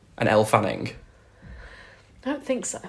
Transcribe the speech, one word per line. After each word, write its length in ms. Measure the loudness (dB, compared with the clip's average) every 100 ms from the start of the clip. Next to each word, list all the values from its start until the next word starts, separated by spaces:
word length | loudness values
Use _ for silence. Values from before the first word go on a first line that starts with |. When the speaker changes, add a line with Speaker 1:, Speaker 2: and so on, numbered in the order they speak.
| _ -2
Speaker 1:
and 100 | 4
Elle 160 | 4
Fanning. 480 | 6 4 2 -2 -6 -10 -18 -20 -20 _ -18 -18 -18 -20 -20 -20 -20 -10
Speaker 2:
I 60 | -6
don't 140 | -6
think 200 | -2 -4 -2
so. 140 | -8